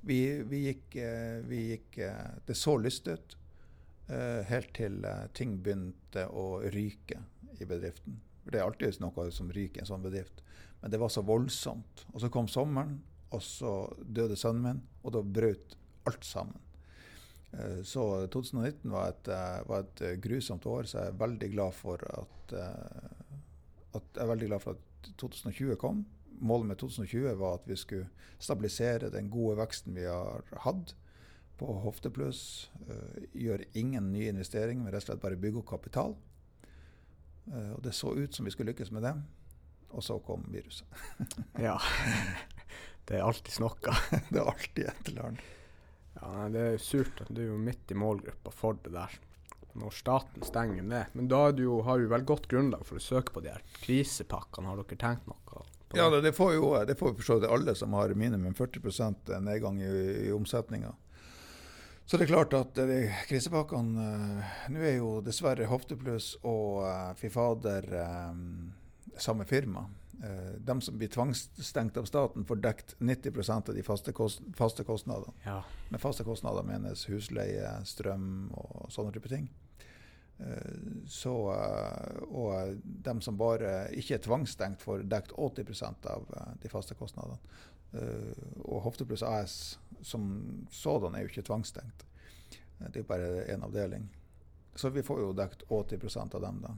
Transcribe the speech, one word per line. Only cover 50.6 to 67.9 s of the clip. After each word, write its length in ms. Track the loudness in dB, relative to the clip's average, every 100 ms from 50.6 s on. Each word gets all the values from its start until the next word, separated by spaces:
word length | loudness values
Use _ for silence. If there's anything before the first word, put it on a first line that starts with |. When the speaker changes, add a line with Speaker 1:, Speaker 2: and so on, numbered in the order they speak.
| 2 0
Speaker 2:
ned. 280 | 0 0 -2
Men 120 | -2 4
da 180 | 8 8
er 80 | 8
det 80 |
jo, 160 | 4 4
har 160 | 6 6
du 80 | 6
vel 160 | 4
godt 240 | 6 2 6
grunnlag 340 | 6 6 4 -4
for 140 | -6
å 20 |
søke 320 | 2 2 2
på 80 | -4
de 80 | -6
her 120 | -8 -12 -8
krisepakkene. 880 | 4 6 6 0 -2 -4 -4 -6 -4
Har 80 | -4
dere 200 | -6 -2
tenkt 260 | 0 0 -4
noe 120 | -14 -16
på 120 | -16
det? 400 | -16 -18 0 8
Speaker 1:
Ja, 80 | 10
det, 120 | 10
det 120 | 8 8
får 160 | 8
jo, 160 | 10 8 8 6
det 120 | 4
får 120 | 4
jo 80 | 2
for 80 | 6
så 120 | 8
vidt 100 | 8
alle 240 | 8 6
som 200 | 2 4 4
har 160 | 6
minimum 400 | 6 4 4 2
førti 280 | 2 0 0
prosent 480 | -4 0 0 0 -2 -2
nedgang 380 | 0 0 0 0
i, 100 | 2 2 2 2 2
i 40 |
omsetningen. 600 | 0 2 0 0 -4 -4 -8 -16 -20 -18 -18 -18 -18 -18 -18 -18 -18 2
Så 120 | 6
det 80 | 10
er 60 |
klart 200 | 10 10
at, 240 | 6 4 4
eh, 440 | 4 6 4 2 0
krisepakkene, 800 | 2 4 2 2 2 2 2 0
eh, 520 | 0 0 -2 -4 -6 -4
nå 120 | 2
er 160 | 4 4
jo 180 | 4 0
dessverre 440 | 0 2 4 4 4
Hofteplus 680 | 2 0 -4 -2 -2 -2 -4
og, 420 | 0 2 2 2 2
eh, 280 | 0 -2 -4
Fy 120 | -2
Fader, 600 | 4 4 4 2 0 0